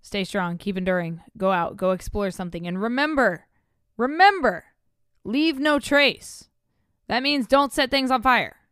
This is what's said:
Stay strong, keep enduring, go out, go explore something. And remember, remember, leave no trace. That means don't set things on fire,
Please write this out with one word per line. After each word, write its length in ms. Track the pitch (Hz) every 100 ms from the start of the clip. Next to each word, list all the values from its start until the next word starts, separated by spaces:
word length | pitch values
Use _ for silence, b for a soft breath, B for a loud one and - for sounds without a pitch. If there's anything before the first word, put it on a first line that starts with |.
Stay 220 | - 202
strong, 340 | 185 202 180 175
keep 200 | - 190
enduring, 440 | 185 180 170 165 - -
go 140 | 190
out, 260 | 185 170 -
go 140 | 185
explore 380 | 185 - 208 196
something. 380 | - 180 170 175
And 140 | 180
remember, 680 | 220 247 302 302 233 170 _ _ _ _ _ -
remember, 680 | 247 311 381 392 254 - _ _ _ _ _ _
leave 360 | - 254 320 165
no 200 | 302 294
trace. 720 | - 277 277 - - - - _ _ _ _ _ _
That 160 | 226
means 240 | 269 294 220
don't 260 | 277 277
set 160 | - 262
things 220 | 269 262
on 100 | 254
fire, 360 | 233 240 143 - _